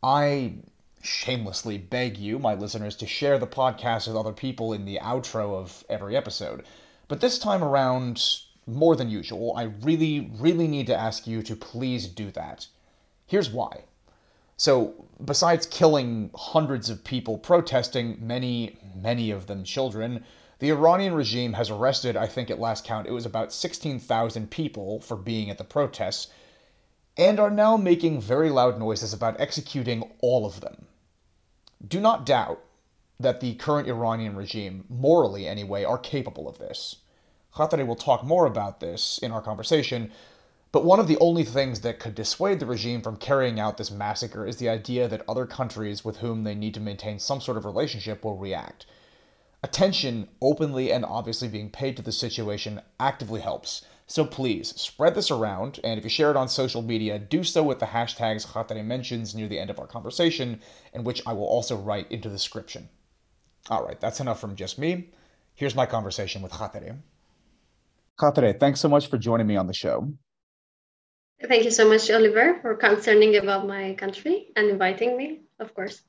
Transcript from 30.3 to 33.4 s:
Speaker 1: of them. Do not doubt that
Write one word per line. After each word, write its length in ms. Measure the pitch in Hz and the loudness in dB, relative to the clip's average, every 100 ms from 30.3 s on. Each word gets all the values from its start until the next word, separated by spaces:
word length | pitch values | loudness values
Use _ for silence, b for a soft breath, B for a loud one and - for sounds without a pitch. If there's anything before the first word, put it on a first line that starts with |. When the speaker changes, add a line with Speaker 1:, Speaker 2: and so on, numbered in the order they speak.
| 123 107 | 2 0
Speaker 1:
of 160 | 95 | -8
them. 240 | - - - _ _ _ _ _ _ _ _ _ 104 | -14 -16 -20 _ _ _ _ _ _ _ _ _ -6
Do 120 | 175 | 2
not 280 | 214 233 131 | 4 4 2
doubt 340 | 131 104 80 - _ _ _ _ _ | 2 2 -6 -10 _ _ _ _ _
that 220 | 127 123 | 0 0